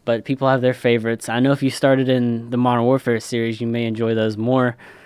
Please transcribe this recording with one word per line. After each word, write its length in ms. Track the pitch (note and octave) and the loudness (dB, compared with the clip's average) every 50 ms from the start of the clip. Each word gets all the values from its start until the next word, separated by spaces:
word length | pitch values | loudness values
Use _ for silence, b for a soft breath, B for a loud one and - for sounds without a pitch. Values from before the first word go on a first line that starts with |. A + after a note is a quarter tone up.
| B | B
but 200 | B2 A#2 A2+ - | -2 -2 -2 -2
people 240 | - C3+ C3 C#3 C3+ | -4 -4 0 2 2
have 120 | C3+ B2+ | 2 2
their 140 | B2 B2+ B2 | 2 0 0
favorites. 540 | - - B2 A#2+ A#2 A2 A2+ A#2 A2+ - - | 0 2 2 2 2 0 -2 -4 -4 -4 -4
I 120 | A2+ A#2+ | -2 0
know 120 | B2+ C#3 C#3+ | 2 2 2
if 100 | C3+ C#3 | 0 0
you 80 | C3 | -2
started 380 | A#2+ - - C3+ C3+ C3 C3 B2+ | -2 0 2 2 2 2 2 2
in 420 | C3 B2+ B2 A#2+ A#2 A#2 A#2 A#2 | 0 0 0 0 -2 -4 -6 -4
the 60 | B2+ | -2
Modern 280 | B2 B2 B2 A#2+ A#2+ A#2 | 0 2 2 2 2 2
Warfare 360 | B2 C3+ C3+ - B2+ A#2 A2 | 2 2 2 0 0 -2 -2
series, 400 | - - B2+ A#2 A2+ A#2 A2+ G#2+ | -4 -4 -4 -4 -4 -4 -4 -4
you 60 | A#2 | -4
may 200 | A#2 A#2 A#2 A#2 | -4 -2 -2 -2
enjoy 280 | A2+ A2 A2+ A#2 A2+ A2+ | -4 -2 -2 -2 -2 0
those 220 | A2 A2 A2 G#2+ | 0 0 -2 -2
more, 400 | G#2 A2 B2 B2+ C3 B2+ B2 A#2 - B B B B B | -2 -2 0 2 2 2 0 -2 -6 B B B B B